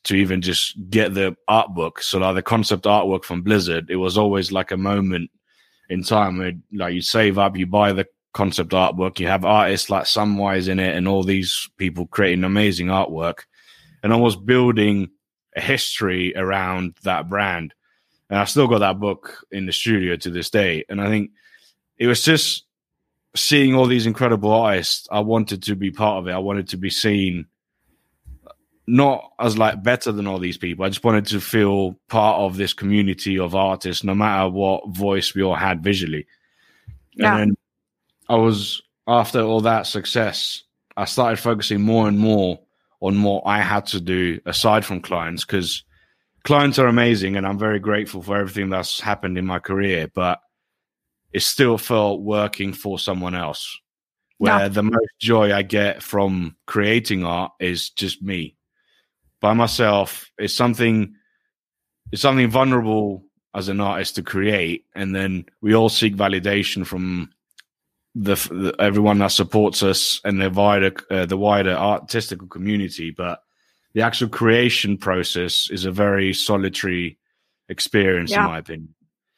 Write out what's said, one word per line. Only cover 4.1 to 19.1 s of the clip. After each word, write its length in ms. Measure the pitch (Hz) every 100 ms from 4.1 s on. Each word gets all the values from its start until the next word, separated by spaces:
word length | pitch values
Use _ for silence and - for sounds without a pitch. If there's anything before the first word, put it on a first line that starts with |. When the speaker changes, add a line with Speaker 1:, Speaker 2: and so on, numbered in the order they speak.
| 98
Speaker 1:
always, 340 | 104 98 85
like, 180 | 95 92
a 60 | 92
moment 540 | 98 101 95 90 82 - _ _ _ _ _
in 140 | 92
time 340 | 90 110 98 90
where, 160 | 92 87 -
like, 200 | 101 90
you 80 | 90
save 380 | - 113 107 98
up, 180 | 98 95
you 100 | 90
buy 280 | 104 104
the 120 | 95 95 _ _
concept 380 | - 98 - 82
artwork, 460 | 92 92 90 92 -
you 100 | 90
have 180 | 95 90
artists 420 | 107 95 95 -
like 160 | 98
Samwise 640 | - 110 104 101 101 95 92
in 100 | 95
it 160 | 92
and 140 | 82 92
all 160 | 98
these 460 | 95 98 90 - - _
people 280 | 92 85 85
creating 380 | - 98 90
amazing 440 | 92 101 104 87 90
artwork. 560 | 95 92 80 85 - - _ _ _ _ _
And 100 | 104
I 40 | 117
was 200 | 120 95
building 720 | 101 127 123 110 104 101 92 - _ _ _ -
a 40 |
history 760 | - 135 - - 101 90 90 92
around 600 | 95 95 92 92 90 -
that 260 | 95 87 85
brand. 420 | 101 98 87 80 - _ _ _ _ _
And 100 | 101
I 60 |
still 240 | 101 143 131
got 120 | 113
that 200 | 101 95
book 460 | 104